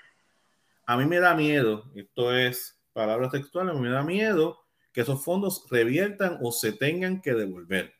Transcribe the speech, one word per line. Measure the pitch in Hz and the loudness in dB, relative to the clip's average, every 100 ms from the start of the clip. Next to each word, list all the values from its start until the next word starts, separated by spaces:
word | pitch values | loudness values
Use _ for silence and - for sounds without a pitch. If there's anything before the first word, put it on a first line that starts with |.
| - _ _ _ _ _ _ _ - | -20 _ _ _ _ _ _ _ -2
A | 123 | 0
mí | 139 | 2
me | 175 | 4
da | 180 160 | 4 6
miedo, | 151 147 117 107 - 101 | 4 4 2 0 -6 -18
esto | 101 - 123 127 | -10 -2 0 2
es | 123 123 - - _ | 2 -2 -8 -16 _
palabras | - 107 113 131 | -4 0 0 -2
textuales, | 139 139 175 185 151 | -4 -6 -6 -4 -2
me | 123 | -2
da | 127 | -2
miedo | 147 190 220 190 165 - _ _ _ | -2 -2 0 2 0 -2 _ _ _
que | - | -4
esos | 120 139 | -2 -2
fondos | - 185 196 185 - | -2 -2 -2 -4 -2
reviertan | 123 117 139 202 196 190 170 | 2 2 2 0 -2 -4 -2
o | 120 | -4
se | 117 110 | -2 -4
tengan | 104 139 170 185 185 | -2 -2 0 -2 -4
que | 147 120 | -2 -2
devolver. | 101 90 85 95 82 _ | -2 -6 -4 -4 -4 _